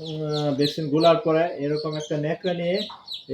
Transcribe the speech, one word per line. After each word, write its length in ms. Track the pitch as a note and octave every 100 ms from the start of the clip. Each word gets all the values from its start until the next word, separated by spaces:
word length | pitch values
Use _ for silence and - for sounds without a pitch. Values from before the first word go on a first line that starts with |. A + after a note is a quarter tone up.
উম, 480 | D#3+ D#3 D3+ D3+ D3 C3+
ভ্যাকসিন 280 | C#3+ - D3+
গুলার 240 | D3 E3+ E3 E3+
পরে 180 | D#3+ E3+ -
এরকম 280 | C#3+ D3+ D#3 D3+
একটা 140 | D3+ D3+ D3+
ন্যাকড়া 280 | E3 F#3 E3+
নিয়ে 160 | E3+ G3 - - - - -